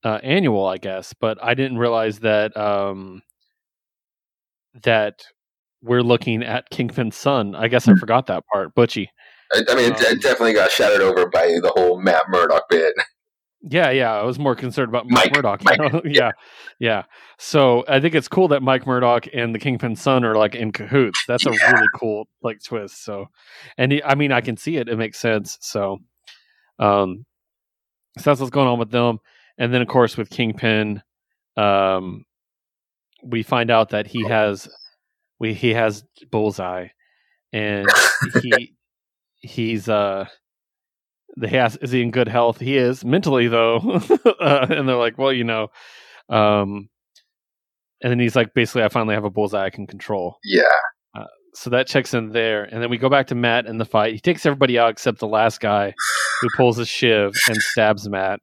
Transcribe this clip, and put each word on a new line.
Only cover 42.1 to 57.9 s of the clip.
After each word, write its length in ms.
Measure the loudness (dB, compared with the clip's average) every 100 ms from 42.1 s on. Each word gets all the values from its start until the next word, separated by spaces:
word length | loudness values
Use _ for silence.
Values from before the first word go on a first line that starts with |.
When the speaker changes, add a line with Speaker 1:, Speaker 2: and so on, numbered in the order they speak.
Speaker 1:
good 160 | 0 0
health?" 300 | 2 0 0
He 180 | -2 0
is 280 | 0 -2
mentally, 420 | -2 0 2 2 2
though. 320 | 2 2 2
<laughs> 220 | 0 -4 0 2 2 2
Uh, 260 | 2 2 2
and 180 | 0 0
they're 80 | 0
like, 200 | 0 0
"Well, 140 | 0
you 120 | 0
know," 240 | -2 -2 -4 -10 -20 -20 -20 -20 _
um, 580 | 2 4 4 0 -6 -12 _ _ _ _ _ _ _ _ _ _ _
and 80 | -4
then 80 | 0
he's 160 | 2
like, 180 | 2 0
"Basically, 280 | 0 0 2
I 60 | 0
finally 260 | 0 -2
have 100 | -2
a 60 | -2
Bullseye 340 | -4 -4 -2 -6
I 40 |
can 160 | -8 -16
control." 520 | -16 -8 -6 -6 -12
Speaker 2:
Yeah. 200 | -2 2 4 2 0 _ _ -18
Speaker 1:
Uh, 100 | -18 _ _
so 160 | -14 -4
that 160 | -2 0
checks 280 | -2 -2
in 160 | -4 -4
there, 340 | -2 -2 -2
and 180 | -4 -8
then 80 | -4
we 60 | -2
go 100 | 2
back 180 | 2 0
to 60 | -2
Matt 300 | 0 0 -2
and 120 | -6
the 40 |
fight. 300 | -2 0 0
He 40 | -2
takes 240 | -2 0 -2
everybody 320 | 0 2 4
out 120 | 2
except 280 | 0 -4 -4
the 80 | -2
last 320 | 0 0 0
guy, 340 | -2 0 -2 -4 -6 -4 -4 -4
who 80 | -4 2
pulls 220 | 2 2
a 80 | -4
shiv 480 | -2 2 2 2 0 -2
and 80 | 0
stabs 500 | -4 0 0